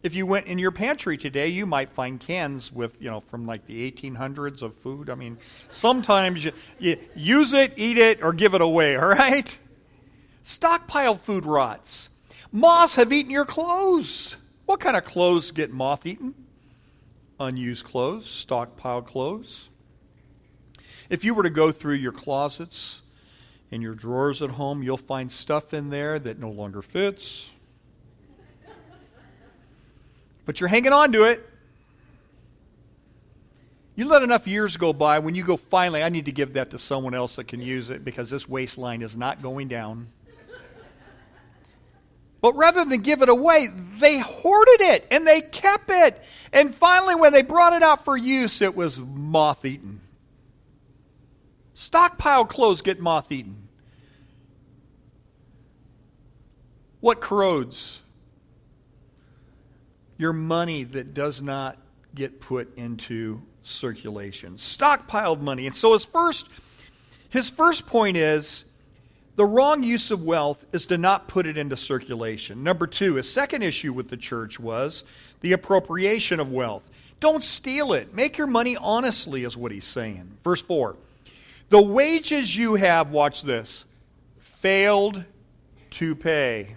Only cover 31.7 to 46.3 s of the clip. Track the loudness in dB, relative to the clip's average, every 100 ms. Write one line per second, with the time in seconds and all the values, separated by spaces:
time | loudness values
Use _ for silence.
31.7 | _ _ _ _ _ _ _ _ _ _
32.7 | _ _ _ _ _ _ _ _ _ _
33.7 | _ _ -8 4 4 4 0 0 -2 -2
34.7 | 0 -2 2 2 2 0 -6 -2 -4 _
35.7 | 2 2 0 -2 -2 -6 -4 -4 -4 -6
36.7 | -10 -6 -6 -4 -6 -6 -8 -14 -12 -8
37.7 | -8 -8 -12 -12 -12 -10 -10 -8 -8 -8
38.7 | -10 -10 -10 -10 -8 -8 -8 -10 -10 -10
39.7 | -10 -10 -14 -16 _ _ -20 -20 -20 -20
40.7 | -20 -20 _ -20 -20 _ _ _ _ _
41.7 | _ _ _ _ _ _ _ 2 6 4
42.7 | 4 0 0 0 4 6 6 6 4 4
43.7 | -8 -18 4 4 4 -4 -2 4 8 8
44.7 | 8 6 4 4 2 6 4 4 0 2
45.7 | 2 0 4 4 4 -20